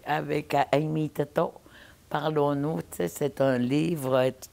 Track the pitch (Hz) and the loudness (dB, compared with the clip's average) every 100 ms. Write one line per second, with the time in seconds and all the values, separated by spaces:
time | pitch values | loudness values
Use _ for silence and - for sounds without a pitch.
0 | - 151 147 147 151 143 - 139 156 156 | -4 -4 -2 -4 0 0 2 2 2 -2
1 | 151 - 147 - 175 - - - - - | -2 -2 -2 0 -2 -4 -20 -20 -20 -20
2 | _ 151 151 156 143 143 147 165 - - | _ -4 0 2 2 0 -2 -4 -6 -6
3 | 175 - 147 - 135 127 123 143 165 165 | -6 -2 -4 0 2 2 2 0 0 -2
4 | 131 131 131 127 - | 0 2 2 -2 -10